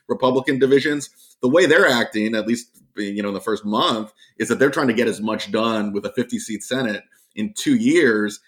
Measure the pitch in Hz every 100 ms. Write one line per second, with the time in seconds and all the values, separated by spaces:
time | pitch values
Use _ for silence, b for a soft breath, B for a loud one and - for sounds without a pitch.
0 | - 113 127 131 131 131 131 139 151 147
1 | - b b _ 127 160 175 170 170 120
2 | 107 107 107 113 104 117 - _ _ -
3 | 101 104 101 98 113 107 104 110 170 113
4 | 107 _ b - 113 110 143 160 135 113
5 | 117 98 110 107 101 107 113 110 104 101
6 | 101 - 117 110 - 104 - 127 113 101
7 | _ b b - 107 - 151 120 120 170
8 | 135 107 104 -